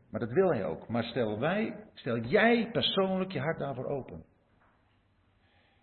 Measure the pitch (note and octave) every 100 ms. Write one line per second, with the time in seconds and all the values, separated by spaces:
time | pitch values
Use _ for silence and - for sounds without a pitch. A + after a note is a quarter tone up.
0 | _ A2 A2+ C3 F#3+ B2+ E2 E2 - A#2
1 | A#2 C3+ G#2+ G#2+ D3 G3+ A3+ - - -
2 | B2+ A#2 A2+ F#3+ A3+ A#3+ G#3 C#3+ - F#3+
3 | F#3+ F#3 F#3 D3 C#3+ D3+ C#3+ B2+ - C#3
4 | - E2 - _ _ _ _ _ _ _
5 | _ _ _ _ _ _ _ _